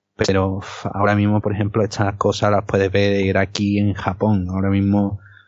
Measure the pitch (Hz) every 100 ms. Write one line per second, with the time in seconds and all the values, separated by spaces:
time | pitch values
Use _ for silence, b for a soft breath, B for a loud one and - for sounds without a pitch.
0 | _ - 101 95 95 95 - - - 95
1 | 101 104 104 104 104 101 104 110 101 -
2 | 101 101 104 - 104 101 98 101 98 101
3 | 101 98 98 95 98 101 101 101 101 98
4 | - 95 107 101 90 92 98 98 98 101
5 | 101 101 B B